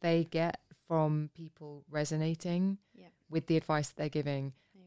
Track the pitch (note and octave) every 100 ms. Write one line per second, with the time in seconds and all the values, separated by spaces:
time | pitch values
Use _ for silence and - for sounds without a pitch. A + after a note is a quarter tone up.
0 | E3+ E3 E3 D#3+ E3+ - _ - - E3
1 | D#3 D3+ D3+ - D#3+ - D3+ D3 - D3
2 | D3 D#3 D#3+ D#3+ F3+ F3 F#3+ G3 _ -
3 | F3+ _ - D#3+ D#3+ D#3+ - D3+ D3 -
4 | D3+ D3+ C#3+ C#3 C3+ - _ -